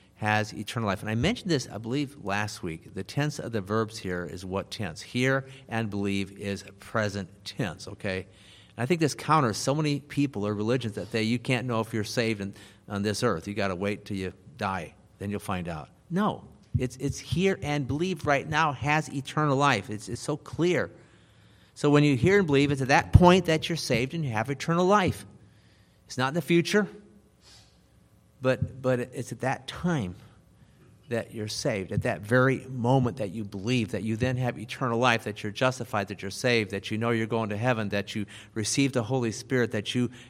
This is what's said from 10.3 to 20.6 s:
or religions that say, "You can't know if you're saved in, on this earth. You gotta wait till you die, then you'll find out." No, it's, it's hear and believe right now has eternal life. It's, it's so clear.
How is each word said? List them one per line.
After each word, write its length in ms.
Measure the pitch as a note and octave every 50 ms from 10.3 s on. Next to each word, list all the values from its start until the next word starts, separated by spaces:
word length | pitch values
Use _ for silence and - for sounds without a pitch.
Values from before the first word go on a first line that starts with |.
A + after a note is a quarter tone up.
| C3+ G2+ G2+
or 100 | G#2 G#2+
religions 400 | G2+ G#2+ A2 B2 C3+ A#2 A2 G2+
that 180 | G#2 F#2 G#2+ -
say, 100 | A2+ A2
"You 160 | A2 A#2+ A#2+
can't 300 | A#2 - C3 A#2+ A#2 B2+
know 120 | A#2+ A2+
if 120 | A2+ - -
you're 120 | A2 G#2
saved 360 | - - B2+ A#2 A2+ A2+ G2+
in, 140 | G2 G2 F#2+ - - - - - - -
on 140 | G#2+ G2+ G2+
this 200 | G#2+ G2+ - -
earth. 240 | B2 G2 D#2+ -
You 80 | G2+ G2+
gotta 220 | G#2+ G2 G2 F#2
wait 300 | F2 G2 G2+ G#2 - -
till 100 | - G#2
you 160 | F#2+ F#2 F#2 E2+ - - - -
die, 380 | - G#2+ G2 F#2+ F#2 D#2+ D2 - _ - - _ -
then 120 | F#2+ G2+
you'll 80 | G2+ G2+
find 300 | - - G2+ F2+ F2 E2+
out." 200 | E2 D#2 C2+ - - _ _ -
No, 340 | E3 F#3 G#3+ G3 - - - - - - - _ - -
it's, 180 | B2 B2 - -
it's 200 | C#3 C#3 C3+ -
hear 400 | - - - D#3+ F#3 F#3+ F#3+ - -
and 260 | D3 D3 D3 C#3 B2
believe 380 | C#3 D3 F3 F#3+ F#3 - -
right 220 | D3+ C#3+ C#3 - D3+
now 240 | D#3 D3+ E3 D#3 C#3
has 400 | A#2+ - C#3+ D3 D#3 D3+ - -
eternal 440 | C#3+ C3 - - D#3 D3+ D3 C3+
life. 340 | C3 C#3+ C#3+ C3 G#2 F#2+ -
It's, 180 | G#2+ G#2 - -
it's 140 | A#2 - -
so 140 | - D3+
clear. 560 | D3 - - - -